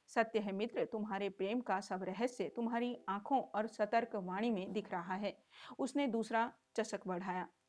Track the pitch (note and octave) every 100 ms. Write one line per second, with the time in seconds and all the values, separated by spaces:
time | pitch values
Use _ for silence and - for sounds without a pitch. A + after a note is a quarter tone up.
0 | - B3 A3+ A3 G3+ G3 A#3 - - A3
1 | G#3 G3 G3+ F#3+ F#3+ B3 B3 F#3+ G3 F#3
2 | F#3 G3 B3 - E3+ - A#3 A#3+ B3 A#3+
3 | - G3 G#3 C4+ - G#3 A3 - G#3 A#3
4 | A#3 G#3+ F3+ F#3 A#3+ G#3 F#3+ G#3 G#3 F#3+
5 | F#3+ F#3 G#3 - _ - - B3+ C4 C#4+
6 | C#4 G#3+ A3 A3+ A#3 - _ - A3 G3+
7 | F#3 F3+ F#3 F3+ F3+ _